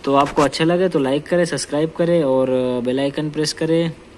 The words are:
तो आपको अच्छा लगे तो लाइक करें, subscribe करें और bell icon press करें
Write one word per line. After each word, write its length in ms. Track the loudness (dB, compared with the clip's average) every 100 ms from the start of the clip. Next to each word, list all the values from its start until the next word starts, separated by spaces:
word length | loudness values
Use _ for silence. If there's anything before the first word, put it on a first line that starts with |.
तो 100 | 2
आपको 280 | 2 2 2
अच्छा 220 | 0 2
लगे 240 | 0 2 0
तो 100 | 0
लाइक 280 | 0 -2 0
करें, 180 | 0
subscribe 460 | 0 -4 -4 -2 -2
करें 340 | -2 2 2
और 220 | 2 2 2 0 0 -2
bell 160 | -2 -2
icon 300 | -2 -2 -6
press 220 | -4 -4
करें 400 | -4 0 0 0 -6 -20